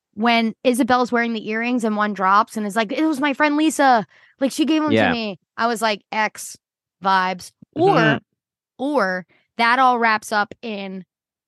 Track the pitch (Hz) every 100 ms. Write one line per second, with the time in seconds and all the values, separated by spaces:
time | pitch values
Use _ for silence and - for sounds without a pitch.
0 | _ 208 233 233 226 - 254 240 226 247
1 | 247 240 233 220 214 220 240 254 220 208
2 | 208 190 190 202 226 220 208 208 208 -
3 | 320 262 294 269 302 294 311 - 269 233
4 | - _ _ - 277 - 285 311 302 220
5 | 196 170 214 180 _ - 233 214 220 202
6 | - 220 208 - - - _ _ _ _
7 | 190 190 185 185 - _ - - 381 302
8 | - - _ _ _ _ _ - 277 277
9 | 190 185 - _ _ - 233 254 254 240
10 | 226 214 - 214 202 - 233 196 196 190
11 | - _ _ _